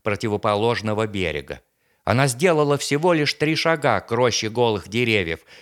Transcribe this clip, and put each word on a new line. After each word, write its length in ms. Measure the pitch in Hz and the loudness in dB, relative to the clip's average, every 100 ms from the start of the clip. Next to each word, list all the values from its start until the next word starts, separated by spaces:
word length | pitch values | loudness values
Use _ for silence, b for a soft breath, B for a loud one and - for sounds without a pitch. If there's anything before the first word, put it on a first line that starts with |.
противоположного 1040 | - 101 113 104 110 104 113 110 107 107 110 | -4 -2 -2 -2 0 2 2 0 -2 -2 -2
берега. 540 | 101 87 73 69 71 _ _ _ _ | -2 -4 -4 -8 -14 _ _ _ _
Она 240 | - 113 139 | -2 2 2
сделала 500 | 120 180 160 147 143 | 0 2 2 2 0
всего 360 | - 143 175 | 0 0 2
лишь 200 | 165 143 | 2 0
три 220 | - 151 156 | -2 -2 0
шага 440 | 165 165 143 104 | 0 0 0 0
к 120 | - | -2
роще 380 | 113 123 107 110 | 0 0 0 -4
голых 380 | 113 120 104 90 | 0 0 0 -2
деревьев, 540 | 110 120 107 85 82 _ B | -2 2 2 0 -6 _ B